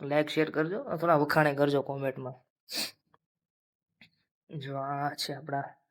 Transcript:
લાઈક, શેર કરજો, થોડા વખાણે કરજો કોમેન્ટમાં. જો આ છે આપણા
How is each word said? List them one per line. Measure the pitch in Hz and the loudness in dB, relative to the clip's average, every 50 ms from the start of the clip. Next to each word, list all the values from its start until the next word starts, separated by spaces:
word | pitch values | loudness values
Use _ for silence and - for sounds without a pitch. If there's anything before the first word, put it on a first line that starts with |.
લાઈક, | 143 139 143 151 151 147 | -4 0 2 2 2 2
શેર | - 156 156 156 | 2 0 0 2
કરજો, | - 147 156 160 190 233 277 240 185 | 2 0 -2 0 -2 -6 -6 -6 -6
થોડા | 165 160 170 165 | 0 4 6 6
વખાણે | 147 147 147 - 160 151 151 139 | 6 6 4 4 4 4 4 4
કરજો | 139 143 143 143 139 | 2 2 4 2 2
કોમેન્ટમાં. | 131 - 139 139 135 135 127 131 131 127 131 - _ _ _ _ _ - - - - - - _ _ _ _ _ _ _ _ _ _ _ _ _ _ _ _ _ _ _ _ _ - _ _ _ _ _ _ _ _ - - 156 | 0 -2 -4 -4 -4 -4 -4 -6 -8 -12 -12 -14 _ _ _ _ _ -10 -6 -6 -6 -6 -8 _ _ _ _ _ _ _ _ _ _ _ _ _ _ _ _ _ _ _ _ _ -20 _ _ _ _ _ _ _ _ -14 -12 -10
જો | 131 139 139 | -8 -6 -6
આ | 135 135 139 143 139 143 143 143 | -4 -4 -4 -2 -2 -2 -2 -2
છે | - - - | -4 -6 -6
આપણા | 143 139 147 160 139 139 139 - - _ _ _ | -8 -8 -6 -4 -4 -4 -4 -4 -10 _ _ _